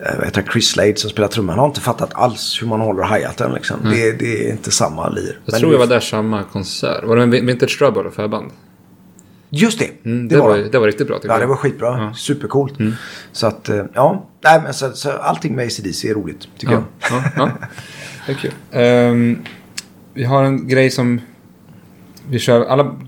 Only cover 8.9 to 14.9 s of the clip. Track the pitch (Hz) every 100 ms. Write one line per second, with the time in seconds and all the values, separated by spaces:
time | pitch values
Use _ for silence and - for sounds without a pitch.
8.9 | _ - _ - - _ 143 226 214 -
9.9 | - 117 120 120 151 127 104 107 131 107
10.9 | 104 - 101 107 113 120 135 143 113 113
11.9 | 123 107 113 - 143 107 135 139 - 107
12.9 | 113 - - - - 110 107 - 104 101
13.9 | - 139 190 - _ 156 160 139 135 135